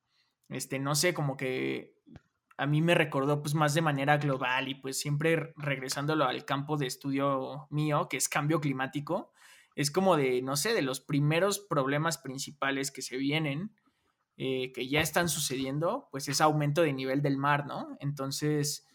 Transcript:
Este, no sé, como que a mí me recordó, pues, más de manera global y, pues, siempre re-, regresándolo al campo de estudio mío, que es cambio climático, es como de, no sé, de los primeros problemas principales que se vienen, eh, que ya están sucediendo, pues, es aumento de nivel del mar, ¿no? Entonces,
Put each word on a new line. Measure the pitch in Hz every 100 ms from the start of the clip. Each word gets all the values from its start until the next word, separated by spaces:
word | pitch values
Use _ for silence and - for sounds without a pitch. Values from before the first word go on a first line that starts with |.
| _ _ _ _ -
Este, | 131 - 135
no | 139 147
sé, | 180
como | 160 147 135
que | 131 131 135 131 - _ _ - _ _ _ -
a | 139
mí | 151
me | 170 170
recordó, | 151 143 135 147
pues, | 147 156
más | 151
de | 151
manera | 165 139 139 147
global | 147 131 127 127 135
y, | 139
pues, | 135 135
siempre | 147 147 160 165
re-, | 147 -
regresándolo | 147 131 131 143 147 156 131
al | 127 -
campo | 139 143 151
de | 131
estudio | - 143 135 139 135 131 135 -
mío, | 147 151 147 180
que | 127
es | -
cambio | 180 147 160
climático, | 147 131 131 147 143 180 302 _ - - _ -
es | 143
como | 165 190 160
de, | 135 127
no | 131 143
sé, | 214
de | 226
los | 135 131
primeros | - 147 147 160 196 202
problemas | - 156 135 147 165 156
principales | 143 131 139 143 139 139 135
que | -
se | - 127
vienen, | 139 156 156 139 208 _ _ _ _ _ _ -
eh, | 135 131 127
que | 120 131
ya | 147
están | 160 180 175
sucediendo, | 156 147 131 135 143 170 254 -
pues, | 139 143
es | 139
aumento | 156 151 147 147
de | 165
nivel | 135 131 139
del | 143 135
mar, | 139 143 139
¿no? | 135 302 277
Entonces, | 139 147 135 139 151 151 143 - _